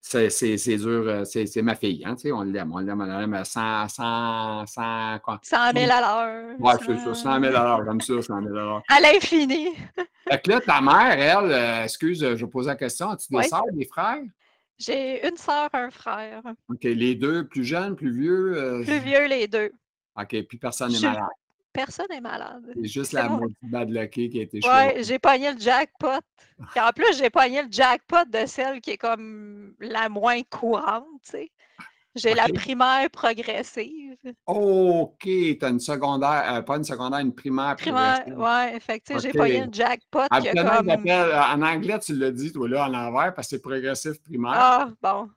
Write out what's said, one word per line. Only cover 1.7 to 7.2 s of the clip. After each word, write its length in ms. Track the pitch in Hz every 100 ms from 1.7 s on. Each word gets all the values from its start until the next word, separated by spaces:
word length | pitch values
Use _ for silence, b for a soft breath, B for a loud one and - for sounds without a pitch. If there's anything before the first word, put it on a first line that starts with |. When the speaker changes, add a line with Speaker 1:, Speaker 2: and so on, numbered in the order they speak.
Speaker 1:
fille, 280 | 107 104 82 92
hein, 80 |
tu 80 | 120
sais, 100 | 147
on 80 | 127
l'aime, 300 | 98 98 85
on 60 | 85
l'aime, 220 | 95 101
on 20 | 98 98
l'aime 140 | 107
à 100 | 101
cent, 420 | 92 - 110 110 107
cent, 760 | - 117 117 117 113 110 107 104
cent, 520 | - 113 113 110 110
quoi. 160 | - 107
Speaker 2:
Cent 300 | - - 240
mille 160 | 240 247
à 100 | 247
l'heure, 600 | 233 214 226 220 - -
Speaker 1:
Ouais, 140 | 120 123
c'est 160 | 120 120
ça, 160 | 120
cent 240 | 117